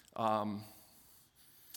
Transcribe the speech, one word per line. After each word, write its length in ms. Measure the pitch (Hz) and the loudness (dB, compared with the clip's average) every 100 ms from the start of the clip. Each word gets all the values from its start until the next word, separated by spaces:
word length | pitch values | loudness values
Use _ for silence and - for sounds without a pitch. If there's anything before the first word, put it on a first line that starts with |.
| - - | -12 0
Um, 460 | 113 107 107 104 107 - - - - - - _ - - - | 2 2 0 -4 -10 -18 -20 -20 -20 -20 -20 _ -20 -20 -20